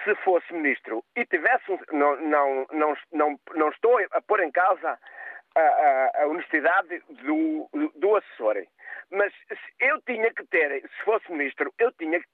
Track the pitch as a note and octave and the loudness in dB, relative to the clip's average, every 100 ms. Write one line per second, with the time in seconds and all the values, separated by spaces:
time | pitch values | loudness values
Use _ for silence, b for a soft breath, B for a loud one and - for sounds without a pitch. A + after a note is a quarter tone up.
0 | - G#4 - F3 - - D3+ A#2+ - A2 | -4 -2 2 0 0 -4 -2 -2 -4 -8
1 | - - A#3+ E3+ F3 B3+ - F3+ - D3+ | -8 -8 -2 0 2 0 -2 -8 -4 0
2 | D3 C#3 D#3 D3+ C#3+ C3+ C3+ D3+ D3+ C#3+ | 2 2 0 2 2 0 -4 -2 -2 -2
3 | - D#3 D3 C#3+ - F3 D#3 - A3+ B3 | -8 -2 0 -2 -8 -2 -2 0 2 2
4 | F#3 D#3+ - G#3+ E3 F3 F3+ F3+ D#3+ B2+ | 2 -4 0 0 0 2 2 2 -2 -8
5 | B B B B _ - D#3 C3 D3+ C3 | B B B B _ 2 4 4 4 4
6 | C3+ - D3 E3 D#3 D#3 D3 F3+ F3+ E3+ | 2 2 0 -2 -2 0 2 2 0 -8
7 | - C3+ B2+ D#3 D#3+ D#3 - D3+ D3+ D#3 | -12 -14 -4 0 0 -2 -6 -4 -4 -2
8 | F#3 G#3 - - A2 G#2 F2+ _ B B | 2 2 0 -4 -2 -2 -6 _ B B
9 | B G4 G4+ - _ A4 - _ C4+ D4+ | B -2 -2 -4 _ -16 -16 _ -2 -2
10 | - A#3 A3+ A#3 - F3 D3 C#3 - - | -4 -2 -2 -2 -4 0 0 -2 -8 -8
11 | - A3 - D#3+ C#3+ - C#3+ - A3+ - | -2 -2 -2 -4 -4 -4 -6 0 -2 0
12 | D#3+ E3+ - | -4 -4 -4